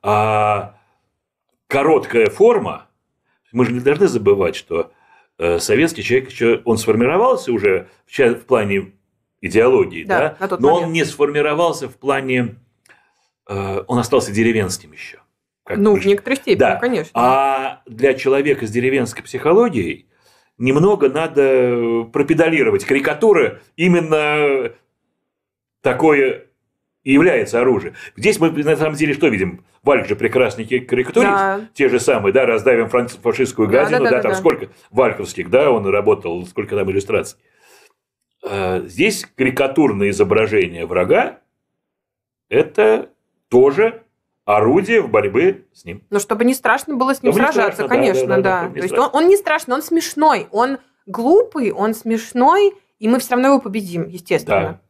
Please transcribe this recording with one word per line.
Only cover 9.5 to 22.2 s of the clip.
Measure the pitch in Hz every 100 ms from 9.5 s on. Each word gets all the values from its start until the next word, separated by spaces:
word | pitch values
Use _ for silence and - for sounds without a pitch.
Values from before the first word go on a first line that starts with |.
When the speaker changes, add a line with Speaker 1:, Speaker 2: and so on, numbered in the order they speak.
| 98 120 127 92 85
Speaker 2:
Да, | - 185
Speaker 1:
да, | 151 -
Speaker 2:
на | 190
тот | 185
Speaker 1:
но | 139
Speaker 2:
момент. | 175 170
Speaker 1:
он |
не | 165
сформировался | 147 - 147 147 151 151 170 160 127
в | -
плане, | 135 135 135 127 117 - _ _ _ _ _ _ _ _ -
э, | 101 98 98 -
он | 123
остался | 113 135 -
деревенским | 101 113 113 95 - -
ещё. | - - - _ _ _ _
Как | - 196
Speaker 2:
Ну, | 208
Speaker 1:
бы | 196
Speaker 2:
в | 196
некоторой | 202 - 269
степени, | - 208
Speaker 1:
да. | - -
Speaker 2:
конечно. | 247 226 156
Speaker 1:
А | 117 123 135 139 135 135 - -
для | 110 135
человека | 131 135 135 143 131 110
с |
деревенской | 117 127 135 113 -
психологией | - 127 151 190 240 135 85 - _ _ _ _ _ _
немного | 123 139 185 208 131
надо | 139 160 139 135 131 123 120 117 117 113
пропедалировать. | 139